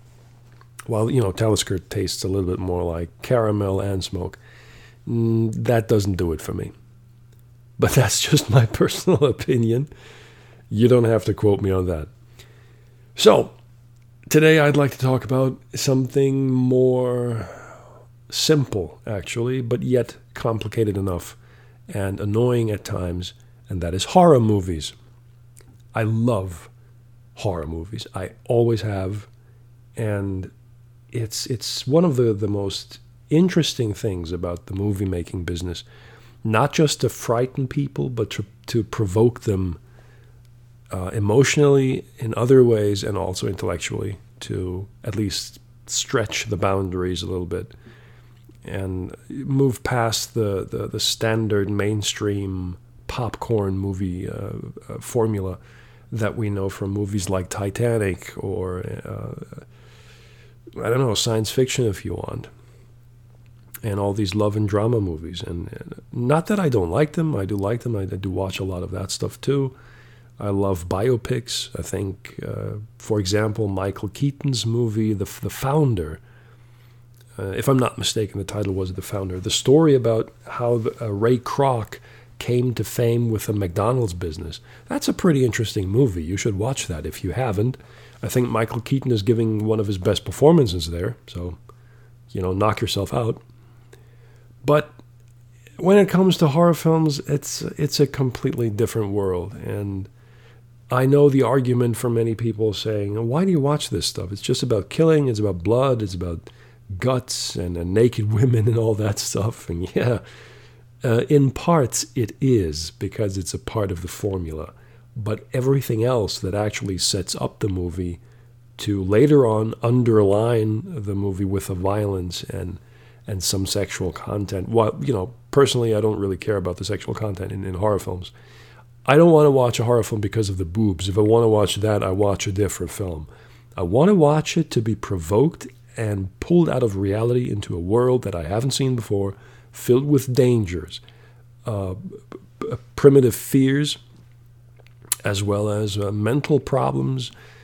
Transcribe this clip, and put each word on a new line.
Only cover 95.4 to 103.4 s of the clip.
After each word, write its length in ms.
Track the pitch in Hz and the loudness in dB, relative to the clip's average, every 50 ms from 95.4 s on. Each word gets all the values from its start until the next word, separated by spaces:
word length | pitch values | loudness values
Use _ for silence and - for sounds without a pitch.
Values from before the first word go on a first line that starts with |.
| - - - - - - - | -20 -20 -20 -20 -20 -20 -10
when 220 | - 165 180 196 208 | 0 4 6 8 8
it 100 | 196 - | 8 6
comes 280 | - 180 190 190 170 - | 6 6 6 6 6 6
to 100 | 170 147 | 4 4
horror 260 | 131 165 175 175 160 | 6 6 6 6 4
films, 440 | - - 160 160 160 160 151 139 147 | 4 4 4 4 4 4 2 0 -2
it's, 420 | - - 143 147 - - - - - | -2 -2 -2 -2 -2 -6 -8 -8 -8
it's 380 | - - - 151 143 - - | -8 -4 -4 -4 -2 2 2
a 60 | 147 | 2
completely 640 | 131 - - 135 127 117 - - 131 131 120 117 113 | 2 2 0 -2 -2 -2 -2 -2 -2 -2 0 -2 -2
different 400 | 101 104 113 101 - 113 107 98 101 | 0 0 -2 0 0 -2 -2 -2 -2
world. 420 | 104 98 95 90 87 85 101 - | -2 0 0 -2 -2 -4 -6 -10
And 540 | - - - 104 101 101 101 98 95 98 - - - - - - - - - - - - - - - - - | -10 -8 -8 -6 -6 -6 -6 -6 -8 -8 -10 -14 -20 -20 -20 -20 -20 -20 -20 -20 -20 -20 -20 -20 -20 -8 -4
I 160 | 127 127 131 | 0 2 4
know 220 | 135 143 143 147 143 | 6 6 8 8 6
the 140 | 131 135 123 | 6 6 4
argument 540 | 113 131 139 123 123 123 120 123 120 113 | 4 4 2 2 2 2 2 2 2 0
for 120 | - - 120 | 0 -2 0
many 240 | 117 113 113 113 113 | 0 2 0 0 -2
people 380 | 104 117 117 107 107 110 110 98 | -2 -2 -4 -2 0 0 -2 -2
saying, 560 | - - 110 107 104 101 101 104 110 117 117 | -2 -4 -4 -2 -2 -2 -4 -4 -4 -2 -2
"Why 160 | 127 160 | 0 0